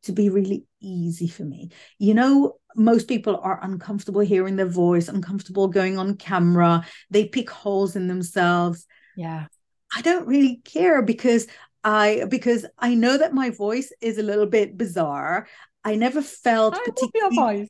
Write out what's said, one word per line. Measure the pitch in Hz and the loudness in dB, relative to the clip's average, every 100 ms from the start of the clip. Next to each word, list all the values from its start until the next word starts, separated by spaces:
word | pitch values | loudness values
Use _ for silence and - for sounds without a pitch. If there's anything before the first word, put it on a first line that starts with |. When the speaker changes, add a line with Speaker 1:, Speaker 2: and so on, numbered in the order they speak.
Speaker 1:
to | - | -6
be | 185 202 | 0 2
really | 190 190 202 - _ | 2 -2 -4 -8 _
easy | 196 180 170 170 170 | -12 -6 -6 -4 -8
for | - | -8
me. | 156 139 170 - - _ | -12 -12 -16 -20 -20 _
You | 202 | 2
know, | 214 262 277 277 - _ - | 4 4 4 2 -4 _ 2
most | 220 233 226 | 4 4 2
people | 240 - 196 | -4 -2 -4
are | 190 190 | -4 -6
uncomfortable | 190 190 - 202 - 196 | -6 -10 -8 -8 -4 0
hearing | 208 190 190 190 | 2 2 0 0
their | 185 | -2
voice, | 175 175 175 170 | 2 4 4 0
uncomfortable | 196 170 196 - 190 190 | -4 -6 -8 -6 -2 0
going | 180 185 190 | 2 0 -2
on | 190 202 | -4 -6
camera. | - 185 175 175 170 170 165 - _ | -4 2 4 4 4 2 -2 -18 _
They | 202 208 | 0 0
pick | 269 240 | -4 -8
holes | - 208 196 196 196 | -8 -4 -2 -2 -2
in | 180 | -4
themselves. | 185 175 - 175 175 175 170 - _ _ - | -4 -6 0 2 2 0 -4 -12 _ _ -14
Speaker 2:
Yeah. | 165 160 156 _ _ _ _ - | -10 -10 -12 _ _ _ _ -4
Speaker 1:
I | |
don't | 269 359 330 | 0 0 2
really | 277 269 247 | 2 2 0
care | - 311 359 302 | -10 0 2 4
because | 214 233 247 233 226 - - _ | 2 0 2 0 0 -16 -20 _
I, | 214 214 208 214 - | 0 2 2 2 -2
because | 247 247 240 - _ | -2 0 -2 -4 _
I | 240 | 0
know | 240 233 269 | 2 2 2
that | 320 | 2
my | 262 254 | 0 -2
voice | - 202 233 269 - | -2 -4 -4 -6 -8
is | 226 208 | -6 -4
a | |
little | 214 208 208 | -2 0 2
bit | 220 202 190 | 2 0 -4
bizarre. | 220 175 160 139 143 180 226 - - _ | -6 -2 -4 -4 -4 -6 -6 -20 -20 _
I | 214 | -4
never | 214 240 277 | 0 0 -2
felt | 285 - 247 226 220 | -6 -4 0 2 2
Speaker 2:
I | 359 | 0
love | 480 | -6
your | |
Speaker 1:
particularly | 494 508 440 415 330 | -4 -4 0 0 2
Speaker 2:
voice. | 254 202 208 | 0 -2 -8